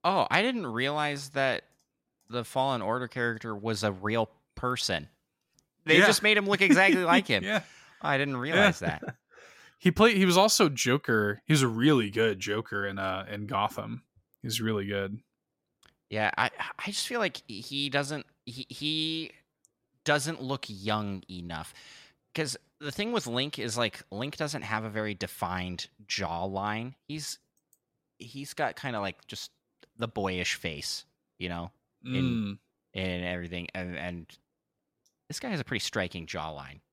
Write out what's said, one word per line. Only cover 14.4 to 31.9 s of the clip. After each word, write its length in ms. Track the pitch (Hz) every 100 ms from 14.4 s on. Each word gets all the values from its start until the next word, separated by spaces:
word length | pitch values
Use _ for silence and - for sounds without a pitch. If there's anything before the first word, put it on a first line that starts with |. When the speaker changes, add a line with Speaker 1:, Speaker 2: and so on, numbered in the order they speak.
Speaker 2:
He 60 | 123
was 120 | 113
really 280 | 110 107 98
good. 320 | 101 98 113 _ _ _ _ _ _ _ _ _
Speaker 1:
Yeah, 220 | 107 107 -
I, 100 | 120 - - -
I 80 | -
just 200 | 202 -
feel 140 | 240
like 220 | 196 - -
he 440 | 101 117 139 143
doesn't, 340 | 143 139 147 - _ -
he, 180 | 123 131
he 600 | 120 151 156 156 160 160 - _ _ _ _ _ _
doesn't 360 | - 147 143 165
look 220 | 131 135 -
young 540 | 98 101 107 101 95 90
enough. 460 | 90 87 80 78 - - - - _ _
'Cause 220 | - 151 127 _ _
the 100 | 147
thing 200 | 131 214
with 140 | 233 -
Link 320 | 120 143 -
is, 180 | 113 113
like, 240 | 113 - -
Link 280 | 101 135 -
doesn't 240 | 151 147
have 220 | 101 110
a 60 | 110
very 220 | 107 107
defined 760 | 98 92 - 87 92 90 87 - _ 104
jawline. 880 | - 87 85 95 95 104 107 123 135 -
He's, 320 | 151 139 - _ _ _ _ _ _ _ _
he's 380 | 117 135 139
got 220 | - 135 -
kinda, 240 | 135 113
like, 260 | 98 - _
just 240 | 101 - _ _ _ _ -
the 100 | 117
boyish 460 | 110 98 90 90
face, 500 | - 85 73 - - - _ _ _
you 120 | 90
know, 200 | 85 87 _ _